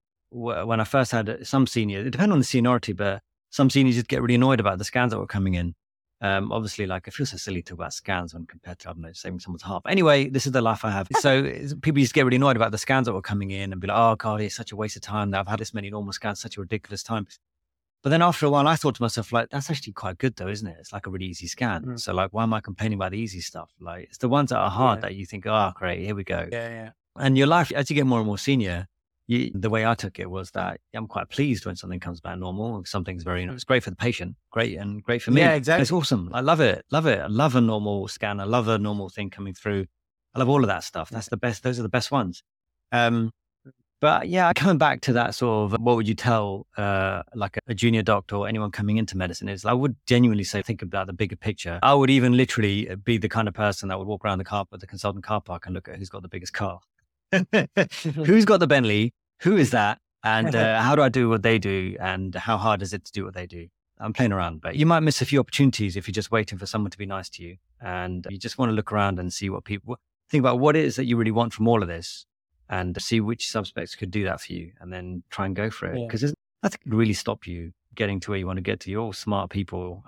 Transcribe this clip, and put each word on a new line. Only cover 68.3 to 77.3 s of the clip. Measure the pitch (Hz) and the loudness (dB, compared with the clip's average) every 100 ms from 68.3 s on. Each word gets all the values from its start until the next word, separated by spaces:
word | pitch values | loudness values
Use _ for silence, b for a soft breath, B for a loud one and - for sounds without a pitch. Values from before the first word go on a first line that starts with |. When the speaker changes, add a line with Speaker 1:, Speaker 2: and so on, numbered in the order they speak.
Speaker 1:
you | 98 | -10
just | 117 - | -10 -2
wanna | 120 | 0
look | 107 - | 0 0
around | 107 101 90 | 2 2 0
and | 90 | -6
see | - 98 | -4 -6
what | 95 | -6
people, | - 101 - 123 _ _ _ | -8 -8 -8 -14 _ _ _
think | 151 | 2
about | 127 123 | 4 4
what | 147 156 | 4 4
it | |
is | 143 123 | 2 -2
that | |
you | 127 117 | 0 2
really | 110 | 2
want | 110 117 | 2 0
from | - 113 | 2 4
all | 117 | 4
of | 87 | 2
this | 82 - - - _ _ _ - | -6 -10 -16 -20 _ _ _ -8
and | 92 90 85 | -4 -4 -6
see | - 117 | 0 0
which | 107 113 - | 0 -4 -4
suspects | 113 95 - - | -4 -6 -8 -10
could | - 95 | -8 -6
do | 104 | -2
that | 95 85 | -2 -4
for | - | -6
you | 87 85 _ | -10 -12 _
and | 90 | -14
then | 92 90 90 - | -12 -10 -12 -12
try | - 98 | -6 -4
and | |
go | 95 110 | -2 -4
for | - 92 | -6 -8
it. | 123 | -6
Speaker 2:
Yeah. | 117 | -6
Speaker 1:
'Cause | 110 | -2
there's | 143 151 _ _ | -4 -4 _ _
nothing | 202 - | -4 -4
can | - | -2
really | 110 113 | 2 2
stop | 95 - | 0 -4